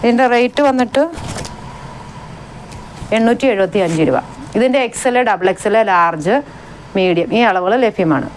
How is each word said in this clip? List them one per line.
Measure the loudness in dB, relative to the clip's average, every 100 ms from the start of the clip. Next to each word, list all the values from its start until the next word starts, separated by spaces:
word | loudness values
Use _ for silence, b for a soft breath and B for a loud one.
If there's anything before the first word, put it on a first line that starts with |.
ഇതിൻ്റെ | 2 2 4
റേറ്റ് | 4 2 2 2
വന്നിട്ട് | 2 0 0 -2 -4 -10 -10 -12 -14 -16 -16 -16 -16 -16 -16 -16 -16 -16 -18 -16 -16 -16 -16 -2 2
എണ്ണൂറ്റി | 2 2 2
എഴുപത്തി | 2 2 2
അഞ്ച് | 0 2 2
രൂപ. | 2 -2 -16 -6 0
ഇതിൻ്റെ | 2 2 0
എക്സ് | -2 0
എൽ, | 2 2
ഡബിൾ | 2 0
എക്സ് | 0 0
എൽ, | 2 4
ലാർജ്, | 4 2 0 0 0 -2 B B B -6 0
മീഡിയം | 2 2 2 2
ഈ | 2
അളവുകൾ | 2 2 2
ലഭ്യമാണ്. | 2 0 0 0 -2